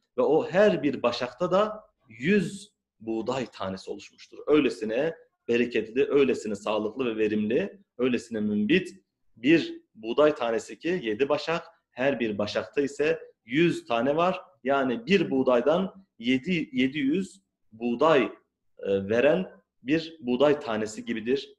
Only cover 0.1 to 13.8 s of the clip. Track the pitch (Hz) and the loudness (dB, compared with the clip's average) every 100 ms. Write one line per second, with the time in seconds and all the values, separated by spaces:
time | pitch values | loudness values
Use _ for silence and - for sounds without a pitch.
0.1 | - 127 151 120 180 208 165 147 117 120 | -2 2 2 2 2 4 4 0 0 -2
1.1 | - 123 - 180 185 214 214 - _ _ | -2 -6 -4 0 2 0 -4 -16 _ _
2.1 | 113 151 208 160 - - _ _ _ 110 | -6 2 2 0 -6 -16 _ _ _ -8
3.1 | 113 110 135 110 - 95 95 - 101 - | -6 -4 -4 -6 -8 -8 -8 -10 -14 -14
4.1 | - - - - 151 127 - 107 117 165 | -20 -20 -10 2 4 4 -2 -4 -2 -2
5.1 | - _ _ - 120 120 117 104 120 - | -6 _ _ -2 0 2 0 -2 -2 2
6.1 | 143 127 107 110 101 104 107 107 131 123 | 4 4 0 -4 -6 -4 -2 -4 -4 -4
7.1 | 110 107 107 107 135 202 - _ - 127 | 0 0 0 0 0 -2 -8 _ -4 -2
8.1 | 117 - 110 104 104 104 185 180 - _ | -2 -4 -4 -2 0 2 2 0 -10 _
9.1 | _ _ 113 127 160 - - - 110 110 | _ _ _ 4 4 4 -8 -18 -12 -2
10.1 | 123 151 147 117 110 - 107 160 180 113 | 4 4 4 -2 -2 -4 -8 -6 -4 -4
11.1 | 104 135 143 - 165 - _ _ 123 139 | -4 -2 -2 -2 -6 -8 _ _ -2 -2
12.1 | 120 113 101 104 110 - - 135 - 151 | 0 -2 -2 -4 -4 -4 -2 -2 -2 -2
13.1 | 165 - _ 113 139 170 - | -2 -8 _ -4 2 2 0